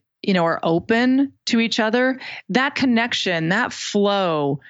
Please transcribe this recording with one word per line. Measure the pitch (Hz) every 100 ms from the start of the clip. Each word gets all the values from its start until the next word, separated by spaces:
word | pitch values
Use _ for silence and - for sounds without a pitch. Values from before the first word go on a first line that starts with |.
| _ -
you | 202
know, | 185 165
are | -
open | 165 170 - 226 254 262 277 _ -
to | 233
each | 226 -
other, | 220 247 254 262 - - -
that | 240 277 -
connection, | 269 226 233 - 190 170 160
that | 208 247
flow | - - 208 202 202 180 156 143 139